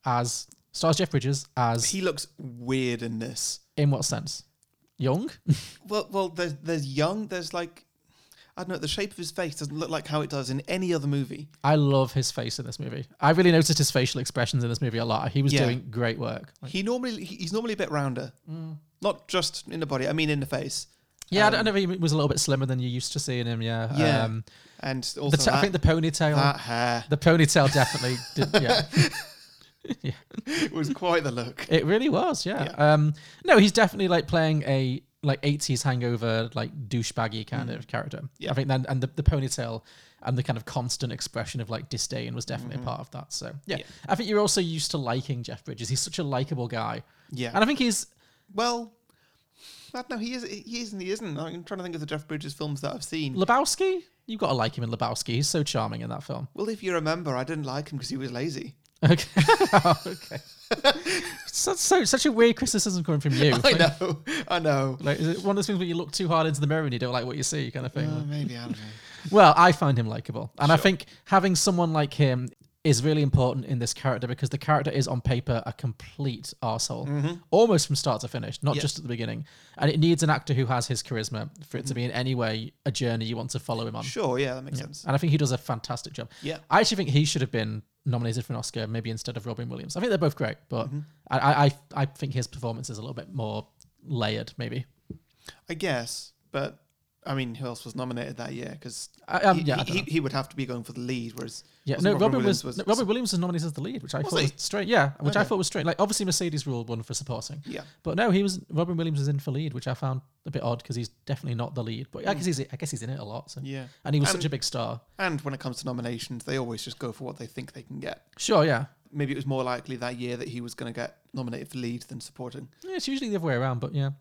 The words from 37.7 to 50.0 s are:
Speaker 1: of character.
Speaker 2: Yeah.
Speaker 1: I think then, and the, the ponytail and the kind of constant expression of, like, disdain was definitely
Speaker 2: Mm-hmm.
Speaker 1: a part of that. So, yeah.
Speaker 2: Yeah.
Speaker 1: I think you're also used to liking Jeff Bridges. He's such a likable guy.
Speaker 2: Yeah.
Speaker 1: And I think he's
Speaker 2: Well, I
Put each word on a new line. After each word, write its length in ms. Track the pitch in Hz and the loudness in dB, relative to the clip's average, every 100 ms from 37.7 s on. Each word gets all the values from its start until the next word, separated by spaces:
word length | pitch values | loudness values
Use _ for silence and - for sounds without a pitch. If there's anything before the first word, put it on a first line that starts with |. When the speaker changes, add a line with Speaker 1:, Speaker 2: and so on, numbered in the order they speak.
| 117 | -8
Speaker 1:
of 100 | 110 | -6
character. 320 | 110 139 - 135 _ | -6 -6 -10 -12 _
Speaker 2:
Yeah. 140 | 147 | -4
Speaker 1:
I 20 | |
think 140 | 135 135 | -2 0
then, 180 | 131 127 | 0 0
and 100 | 135 | -2
the, 80 | 131 | -2
the 160 | - | 2
ponytail 600 | 147 151 131 - 117 113 _ - - _ | 2 2 -2 -4 -6 -8 _ -20 -20 _
and 140 | - 127 | -4 -2
the 60 | |
kind 140 | 139 117 | -2 -4
of 80 | - | -4
constant 480 | 135 123 - 123 | -4 -4 -4 -6
expression 480 | 117 - 113 110 - | -6 -8 -6 -6 -8
of, 80 | 110 | -6
like, 180 | 110 - | -8 -8
disdain 480 | 113 - 120 117 117 | -6 -4 -6 -6 -8
was 80 | |
definitely 320 | - 127 123 123 | -8 -8 -8 -8
Speaker 2:
Mm-hmm. 40 | |
Speaker 1:
a 140 | 123 113 | -8 -8
part 20 | |
of 120 | - | -10
that. 200 | 135 147 | -14 -12
So, 240 | - - 143 - | -10 -10 -14 -8
yeah. 120 | - | -10
Speaker 2:
Yeah. 60 | - - - | -10 -16 -4
Speaker 1:
I 60 | 170 | -4
think 120 | 214 | 2
you're 140 | 208 | 2
also 180 | 208 - | 4 2
used 320 | 170 160 - | 0 -2 -4
to 60 | 156 | -4
liking 440 | 123 123 127 123 | -2 -2 -2 -6
Jeff 220 | 117 110 | -6 -10
Bridges. 240 | - 113 113 | -12 -10 -4
He's 140 | 131 | -2
such 180 | - 175 | -2 -4
a 40 | |
likable 440 | 151 131 139 143 120 | -2 -2 -2 -4 -4
guy. 360 | 117 110 110 - _ _ | -4 -4 -6 -12 _ _
Speaker 2:
Yeah. 200 | 123 123 | -6 -2
Speaker 1:
And 100 | 180 | 4
I 20 | 220 | 4
think 140 | 294 | 4
he's 280 | 247 202 - _ _ _ _ | 2 0 -6 _ _ _ _
Speaker 2:
Well, 380 | 196 240 233 226 _ _ _ _ _ _ _ - - - | -2 0 0 -6 _ _ _ _ _ _ _ -20 -20 -12
I 60 | 247 | -12